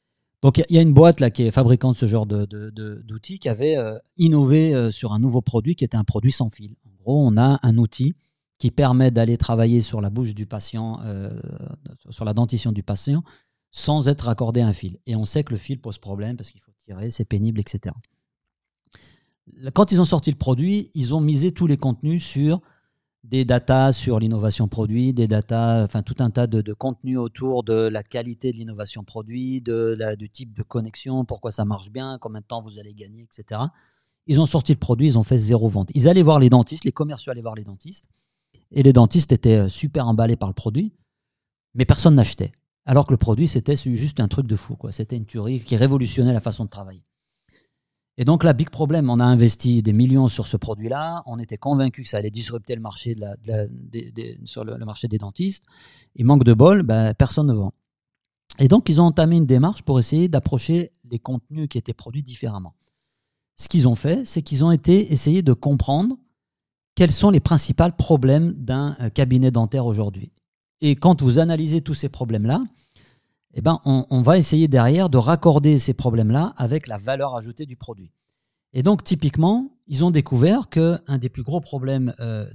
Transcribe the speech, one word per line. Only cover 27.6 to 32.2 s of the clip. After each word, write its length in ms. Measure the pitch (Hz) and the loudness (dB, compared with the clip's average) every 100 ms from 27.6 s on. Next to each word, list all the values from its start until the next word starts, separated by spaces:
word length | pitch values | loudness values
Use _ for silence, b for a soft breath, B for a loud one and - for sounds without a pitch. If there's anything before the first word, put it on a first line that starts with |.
de 100 | 113 | -2
la 280 | 110 110 107 | -2 -2 -4
qualité 480 | 104 123 117 113 131 | -8 -10 -10 -8 -8
de 60 | 113 | -8
l'innovation 460 | 113 104 104 123 | -10 -12 -14 -14
produit, 580 | 107 113 107 123 127 131 | -14 -16 -12 -10 -8 -8
de 340 | 117 113 113 110 | -6 -4 -2 -4
la, 180 | 110 104 | -6 -8
du 140 | 104 | -12
type 240 | - 123 104 | -18 -16 -14
de 80 | |
connexion, 600 | 104 120 110 - 135 131 | -8 -8 -8 -10 -8 -6
pourquoi 280 | 123 117 117 | -6 -8 -10
ça 120 | 104 | -6
marche 280 | 104 101 98 | -4 -4 -8
bien, 260 | 117 131 | -14 -14
combien 220 | 127 | -14